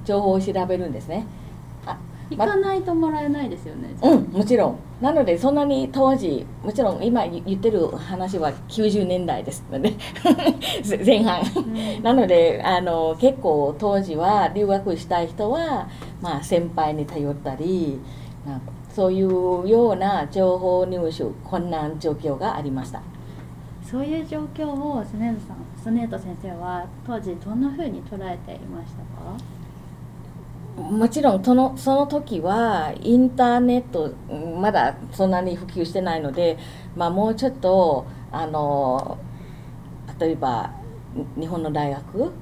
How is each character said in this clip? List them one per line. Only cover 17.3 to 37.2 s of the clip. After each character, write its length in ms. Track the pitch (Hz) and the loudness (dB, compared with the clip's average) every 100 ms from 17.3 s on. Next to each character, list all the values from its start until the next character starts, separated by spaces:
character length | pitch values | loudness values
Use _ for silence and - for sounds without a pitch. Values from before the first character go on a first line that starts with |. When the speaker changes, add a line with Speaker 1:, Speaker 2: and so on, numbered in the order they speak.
Speaker 1:
っ 40 | 143 | -4
た 180 | 143 | -6
り、 460 | 131 165 185 156 131 - - - - | -4 -2 0 0 -4 -10 -14 -14 -12
な 120 | 143 135 | -10 -10
ん 40 | |
か 120 | 120 - - | -10 -14 -10
そ 180 | - 185 | 0 2
う 40 | |
い 100 | 185 | 4
う 460 | 190 185 180 180 185 | 2 2 2 0 4
よ 220 | 226 233 | 6 6
う 60 | 185 | 4
な 300 | 196 190 147 | 2 0 0
情 280 | 196 185 180 | 4 4 4
報 260 | 185 180 | 2 2
入 260 | 185 180 165 160 | 2 0 -2 -2
手 80 | 120 - - | -6 -6 -4
困 220 | 185 175 | -4 -2
難 280 | 165 151 156 | -2 -4 -2
状 100 | 160 | -4
況 240 | 147 160 135 | -2 -2 -2
が 200 | 202 147 | -2 -2
あ 40 | |
り 100 | 147 | -4
ま 140 | 131 | -4
し 60 | 123 | -6
た。 100 | 120 - - - - - - - - - | -10 -12 -14 -14 -14 -14 -16 -16 -14 -8
Speaker 2:
そ 120 | 247 | -6
う 40 | |
い 180 | 285 320 | -2 -4
う 40 | 311 | -4
状 140 | 311 302 | -8 -8
況 140 | - 302 | -6 -4
を、 340 | 277 294 262 | -4 -4 -4
ス 80 | 202 | -6
ネ 160 | 214 233 | -4 -4
ー 40 | |
ト 60 | 220 - | -4 -8
さ 80 | |
ん、 20 | 190 - - | -14 -14 -10
ス 100 | 226 | -2
ネ 140 | 233 | -2
ー 60 | 233 | -2
ト 80 | 190 | -6
先 180 | 185 165 | -10 -10
生 80 | 190 170 | -10 -8
は 260 | 180 180 180 - - | -6 -6 -8 -12 -8
当 120 | 226 | -6
時 160 | 190 170 | -6 -8
ど 180 | 202 | -6
ん 60 | 226 | -2
な 100 | 277 | -2
風 180 | 277 311 | -2 -6
に 140 | 185 | -6
捉 140 | - 196 185 | -10 -10 -8
え 80 | 175 | -8
て 160 | - | -10
い 40 | - - | -14 -12
ま 180 | 339 | -12
し 80 | 330 | -12
た 60 | - - - 208 220 - - - - - - - - - - - - - - | -12 -14 -12 -12 -12 -12 -14 -16 -16 -16 -16 -16 -16 -16 -16 -14 -14 -14 -12
か？ 80 | - | -2
Speaker 1:
も 180 | 214 233 | 2 2
ち 140 | 302 | 4
ろ 160 | 285 190 | 4 4
ん、 60 | |
そ 100 | 196 | 6
の、 220 | 247 262 - | 6 6 2
そ 180 | 269 | 2
の 120 | 269 285 | 2 2
時 340 | 294 285 180 | 0 -2 -2
は 520 | 170 214 233 190 151 - | 0 2 2 0 -2 -4
イ 160 | - 240 | 4 6
ン 140 | 254 | 6
タ 260 | 254 247 240 | 6 4 6
ー 40 | |
ネ 180 | 247 247 | 4 4
ッ 40 | |
ト、 300 | 247 170 147 - - | 0 -2 -2 -6 -10
う 300 | 151 165 165 | -8 -6 0
ん、 20 | |
ま 120 | 202 | 2
だ 240 | 190 127 - - | 4 2 0 -12
そ 140 | - 190 | 0 2
ん 40 | |
な 100 | 185 | 2
に 140 | 185 | 0
普 120 | 175 185 | -4 -6
及 180 | 185 | -4
し 80 | 165 | -2
て 80 | 190 | -2
な 160 | 185 165 | 0 -2
い 40 | |
の 120 | 147 | -2
で、 260 | 135 170 160 - - - 175 | 2 2 0 -8 -14 -12 -2
ま 100 | 170 | 0
あ、 40 | |
も 180 | 185 | 2